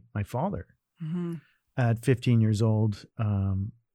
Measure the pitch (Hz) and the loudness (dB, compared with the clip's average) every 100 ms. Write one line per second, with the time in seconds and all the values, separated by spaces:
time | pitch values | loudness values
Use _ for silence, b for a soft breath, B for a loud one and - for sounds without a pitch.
0 | - 107 98 120 185 127 - _ _ - | -6 -8 -4 -4 -4 -4 -10 _ _ -12
1 | 156 175 170 165 B B _ - 120 117 | -8 -6 -6 -8 B B _ -2 0 2
2 | - 123 127 117 110 107 113 107 110 98 | 2 0 4 4 4 2 2 2 2 -2
3 | - - 107 101 98 95 101 - _ | -10 -4 -2 0 0 -2 -4 -10 _